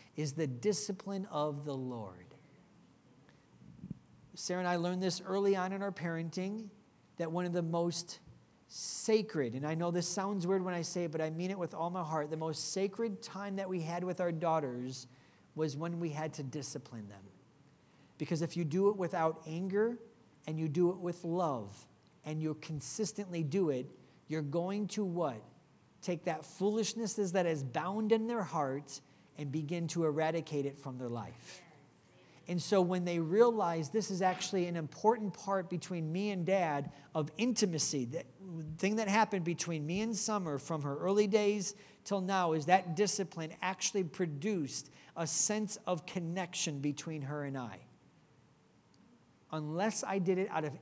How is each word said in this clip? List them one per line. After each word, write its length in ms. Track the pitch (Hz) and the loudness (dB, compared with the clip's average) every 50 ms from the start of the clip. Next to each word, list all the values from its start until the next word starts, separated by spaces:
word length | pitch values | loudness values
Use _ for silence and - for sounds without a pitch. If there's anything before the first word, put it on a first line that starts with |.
| - - - - | -20 -14 -6 -4
is 160 | 156 143 135 | -4 -4 -2
the 120 | 156 160 | -2 -2
discipline 800 | 139 127 120 123 208 196 - - - 190 190 - 196 196 196 190 - | -2 -2 0 0 0 0 2 -2 -4 -6 -6 -6 -8 -6 -6 -6 -4
of 320 | - 147 147 151 147 143 143 | -2 0 0 0 0 -4 -4
the 100 | 147 139 | -6 -4
Lord. 640 | 131 131 127 123 117 107 95 90 87 87 82 - - - - - - - - - - - - - - _ - - - - - - - - _ - - - - - - - - - - - - - - - - - | -4 -4 -4 -6 -6 -8 -10 -12 -14 -18 -20 -20 -20 -20 -20 -20 -20 -20 -20 -20 -20 -20 -20 -20 -20 _ -20 -20 -20 -20 -20 -20 -20 -20 _ -20 -20 -20 -20 -20 -18 -16 -16 -16 -16 -18 -20 -20 -20 -20 -18 -12
Sarah 240 | - - - 180 180 | -8 -4 -2 -2 0
and 80 | 180 175 | 2 2
I 80 | 175 | 2
learned 260 | 175 170 175 180 185 | 4 2 2 2 2
this 200 | 185 185 165 - | 2 2 0 0
early 340 | - 190 190 202 202 202 196 | -2 0 0 4 4 4 4
on 160 | 190 180 190 | 4 2 0
in 100 | 196 196 | -2 -2
our 120 | 196 202 180 | -2 -4 -4
parenting, 760 | - 165 170 165 165 165 165 - 185 185 190 208 220 220 202 - - - - - - - - - | -2 -2 -2 -2 -2 -2 -2 -4 -4 -4 -4 -4 -6 -8 -12 -16 -20 -20 -20 -20 -20 -20 -20 -6
that 160 | - 170 160 | -6 -4 -2
one 140 | 165 175 180 | 0 0 0
of 80 | 175 170 | 2 2
the 80 | 175 | 0
most 580 | 170 165 170 170 170 175 - - - - - - - - - - - _ _ - - _ - | 0 2 2 2 2 2 0 -2 -6 -8 -12 -14 -16 -20 -20 -20 -20 _ _ -20 -20 _ -12
sacred, 800 | - - - - - - - 220 220 202 214 - 160 135 117 110 | -10 -8 -6 -6 -4 2 4 4 4 4 2 0 0 0 0 0
and 140 | 131 143 151 | -2 -2 -2
I 80 | 160 | -2
know 160 | 160 175 175 | 0 0 2
this 160 | 170 180 170 - | 2 0 0 0
sounds 400 | - 208 190 202 208 196 170 175 | -2 -2 -2 0 0 0 2 2
weird 160 | 196 190 180 | 2 2 2
when 100 | 185 180 | 0 -2
I 80 | 170 | -2
say 220 | 160 - - 185 175 | -4 -2 -2 -2 -2
it, 60 | 165 | -2
but 80 | 147 160 | 0 0
I 100 | 156 160 | -2 0
mean 220 | 160 165 180 185 | -2 -2 -2 -2
it 80 | 196 190 | -2 -2
with 140 | 175 156 - | -4 -4 -2
all 160 | - 165 175 | -2 -2 -2
my 140 | 180 185 170 | -2 -2 -4
heart, 260 | 151 160 156 147 151 | 0 0 0 0 0
the 80 | 160 160 | -2 -2
most 340 | 160 160 151 - - - | -2 -2 -2 -2 -4 -4
sacred 500 | - 190 190 202 190 - 226 233 196 - | 0 0 0 0 0 -2 -2 -2 -2 -6
time 360 | - - - 190 202 202 196 196 | -10 -10 -10 -8 -6 -4 -4 -4
that 100 | 196 180 | -4 -2
we 140 | 185 180 | -2 -2
had 220 | 160 160 170 175 175 | -2 -2 -2 -2 -2
with 180 | 185 175 - | -2 -2 0
our 100 | 180 175 | 0 0
daughters 760 | 165 160 175 165 165 160 147 131 120 123 123 127 131 - - - - - - - - - - - - | 0 2 2 2 4 4 2 0 -2 -4 -4 -6 -6 -8 -10 -14 -18 -20 -20 -20 -20 -20 -20 -14 -4
was 200 | 151 156 151 135 | -2 -2 -2 0
when 240 | 143 160 170 170 165 | -2 -4 -4 -2 -2
we 100 | 170 165 | -2 -2
had 240 | 143 151 156 156 - | -2 -2 -4 -4 -4
to 80 | - 143 | -6 -8
discipline 640 | 131 120 151 131 - - 135 123 - 120 113 104 101 | -6 -6 -6 -6 -6 -8 -10 -10 -10 -10 -12 -10 -12
them. 140 | 101 98 95 101 - - - - - - - - - _ _ _ - - - - - - | -14 -16 -18 -20 -20 -20 -20 -20 -20 -20 -20 -20 -20 _ _ _ -20 -20 -20 -20 -8 -6
Because 240 | 156 - 180 147 | -2 0 0 0
if 140 | 170 156 - | 0 0 0
you 80 | 170 170 | 0 0
do 240 | 147 143 185 196 202 | 2 2 6 6 6
it 80 | 214 | 6
without 460 | 196 185 165 - 170 160 160 160 160 - | 4 0 0 2 2 2 2 2 0 -6
anger 540 | 156 160 170 190 190 190 202 220 233 240 240 - - - - - - - - - - | -6 -6 -4 -4 0 2 4 4 2 2 -2 -8 -16 -20 -20 -20 -20 -20 -14 -8 -6
and 100 | 160 160 | -4 -2
you 120 | 160 156 | 0 0
do 200 | 139 175 180 175 | 4 4 4 4
it 80 | 190 190 | 4 2
with 240 | 180 175 - - - | -2 -4 -4 -4 -4
love 600 | 170 170 180 180 156 135 120 104 95 107 - - - - - _ - - - - | -2 0 2 2 2 0 -2 -4 -8 -10 -14 -18 -20 -20 -20 _ -20 -20 -14 -8
and 180 | 151 156 156 | -6 -4 -2
you 120 | 156 156 151 156 | -2 -2 -2 -4
consistently 800 | - - 160 147 - - - - 214 - - - 202 185 175 170 160 | -6 -8 -8 -6 -6 -8 -4 -4 -4 -4 -2 -6 -8 -4 -2 -2 -2
do 280 | 139 143 196 190 156 | 0 2 2 2 4
it, 180 | 135 127 127 - - - - - - - - - | 2 0 -2 -6 -10 -16 -20 -20 -20 -20 -10 -6
you're 120 | 151 160 | -4 -4
going 460 | 151 143 139 170 175 185 202 208 214 180 | -2 0 0 0 0 0 0 -2 -2 -2
to 160 | - 214 208 | -2 -2 -2
what? 380 | 185 170 175 165 143 117 110 - - - - - _ - _ - - _ - | 0 0 0 0 0 0 -4 -10 -16 -20 -20 -20 _ -20 _ -20 -20 _ -8
Take 220 | - - 175 160 - | -4 -4 -4 -2 -2
that 220 | 175 160 160 151 | -2 -2 -2 -6
foolishness 760 | - - - 185 208 208 226 214 - - 220 233 202 - - | -10 -6 0 0 2 4 2 2 0 0 -2 -4 -2 0 0
is, 140 | 202 185 170 | -2 2 2
that 120 | 196 175 | 2 4
is 200 | 170 160 147 139 | 4 2 0 -2
bound 480 | 127 117 151 156 185 202 220 220 208 226 | -2 -2 -2 -2 0 0 0 4 4 4
in 140 | 220 220 226 | 4 4 0
their 160 | 240 226 185 | 0 -2 -2
hearts 580 | 147 - 160 147 135 131 143 147 - - - - - - - - - - - | 0 0 2 2 2 0 -2 -4 -8 -12 -14 -14 -18 -20 -20 -20 -20 -10 -6
and 140 | 151 143 | -6 -2
begin 360 | 131 160 151 143 175 170 170 160 | -2 -2 -2 -2 -2 -2 -2 0
to 180 | - 170 165 | 0 2 2
eradicate 600 | 156 143 151 156 160 160 165 156 - 156 143 139 | 2 4 4 2 2 2 0 -2 -2 -2 0 0
it 120 | 139 135 - | 0 -4 -6
from 200 | - 135 127 127 | -8 -10 -8 -6
their 120 | 127 120 | -6 -4
life. 520 | 117 117 104 85 - - - - - - - - - - - - - - - - - - - - - - - - | -4 -4 -6 -8 -10 -14 -16 -16 -16 -18 -18 -20 -20 -20 -20 -20 -20 -20 -20 -20 -20 -20 -20 -20 -20 -18 -6 -4
And 140 | 180 175 | -2 -2
so 200 | - - 208 196 | 2 4 6 6
when 240 | 180 170 185 180 175 | 6 6 4 2 2
they 140 | 175 175 170 | 2 2 0
realize 720 | 165 156 175 214 240 240 226 214 190 170 165 165 156 135 | 2 4 6 8 8 8 8 4 2 2 2 0 -2 0
this 220 | - 220 196 - | 0 0 0 0
is 100 | 196 170 | 0 2
actually 460 | 190 185 180 - - - - 190 175 175 | 2 2 2 2 -2 -2 0 0 0 0
an 80 | 175 | 0
important 580 | 170 156 143 - - - 214 240 233 214 196 - | -2 -4 -4 -6 4 4 6 6 6 2 -4 -4
part 360 | - - 196 196 190 180 170 | -6 -4 0 0 0 0 -2
between 420 | 180 160 - - 185 170 160 156 | -4 -6 -4 -4 -4 -4 -2 -2
me 200 | 160 185 208 208 | 0 0 0 0
and 140 | 202 180 170 | 0 0 2
dad 460 | 160 190 196 175 160 147 143 139 - - - - - - | 2 4 4 4 2 2 0 -2 -4 -8 -12 -18 -4 -2
of 160 | 160 151 151 - - | -2 -2 0 -2 0
intimacy, 680 | 226 254 226 - 220 185 165 151 - - - 139 123 | 0 2 4 4 2 2 2 0 0 0 0 0 -2
that 200 | 117 135 165 - - - - 190 190 170 160 156 151 160 165 | -2 -4 -6 -8 -8 -14 -16 -14 -10 -8 -8 -6 -8 -4 0
thing 200 | 185 202 214 220 | 0 2 2 2
that 100 | 220 196 | 2 4
happened 380 | 196 220 214 208 208 190 165 | 6 6 6 4 4 0 0
between 400 | 170 170 - - 170 170 156 147 | 0 0 0 -2 -2 -2 -2 -2
me 160 | 156 175 196 | 0 0 0
and 160 | 220 226 226 190 | 0 0 0 -2
Summer 400 | - - 214 208 185 156 143 131 | 0 0 0 0 0 0 -2 -2
from 240 | - - 165 156 | -2 -2 -2 -2
her 160 | 143 143 139 151 | 0 -2 -2 0
early 300 | 170 180 196 208 214 202 | 2 4 4 6 6 6
days 480 | 208 214 208 202 208 208 180 - - - - - - - - | 6 4 4 4 4 2 0 -4 -6 -8 -16 -20 -20 -18 -6
till 160 | - 202 196 | -2 -2 0
now 320 | 185 185 196 190 180 165 | 0 2 2 2 4 4
is 140 | 160 160 143 | 2 2 6
that 300 | 165 180 196 190 170 160 | 6 6 6 6 2 2
discipline 580 | 156 208 190 - - 190 160 - 170 160 160 - - | 2 2 2 2 0 -2 -2 -4 -6 -6 -6 -6 -4
actually 420 | - 185 190 - - - - 202 185 | -2 -2 -2 0 -2 0 2 2 0
produced 840 | 151 - - 185 165 147 139 147 214 208 175 147 123 - - - - - - - - - | 0 0 -2 -2 -2 -2 -2 0 0 0 0 0 -2 -4 -6 -8 -10 -16 -20 -20 -12 -6
a 100 | 165 170 | -4 -2
sense 520 | 151 - - - - 208 214 214 202 - - - - | 0 2 2 2 2 2 2 0 -2 -4 -6 -2 -2
of 180 | 180 160 - | -2 -2 -2
connection 760 | - - 190 170 165 170 190 180 170 - - - 165 147 139 | -6 -6 -4 -4 -2 -2 -4 -4 -4 -2 -2 -2 -2 -2 -2
between 420 | 139 147 139 143 - 165 156 151 | -2 -2 -2 -2 -6 -8 -6 -6
her 240 | 139 135 147 147 143 | -6 -4 -4 -4 -4
and 120 | 139 135 135 | -4 -4 -6
I. 220 | 123 110 95 90 - - - - - - - - - _ - - - - - - _ _ _ - _ _ - - - - - - - _ - _ _ _ | -6 -8 -10 -12 -16 -20 -20 -20 -20 -20 -20 -20 -20 _ -20 -20 -20 -20 -20 -20 _ _ _ -20 _ _ -20 -20 -20 -20 -20 -20 -20 _ -20 _ _ _
Unless 520 | - 156 151 151 156 175 196 220 214 - - | -6 -4 -4 -2 0 0 2 2 0 0 -2
I 160 | 202 190 196 | 0 0 0
did 180 | 175 180 190 185 | 2 2 2 2
it 120 | 190 220 | 2 0
out 160 | - 160 156 | 0 0 0
of 120 | 147 135 - | -2 -4 -6